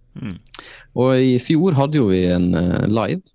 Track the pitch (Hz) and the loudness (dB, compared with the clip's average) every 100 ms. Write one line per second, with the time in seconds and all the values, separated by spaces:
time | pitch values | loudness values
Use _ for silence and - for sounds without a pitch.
0 | _ - 110 85 - - - - - 120 | _ -14 -12 -12 -16 -20 -20 -20 -10 -2
1 | 127 131 131 123 - 160 185 135 139 151 | 2 2 2 2 2 2 2 2 0 0
2 | 107 92 90 90 87 85 87 87 104 110 | 2 2 2 0 0 0 0 0 0 -2
3 | 107 180 - | -2 -4 -8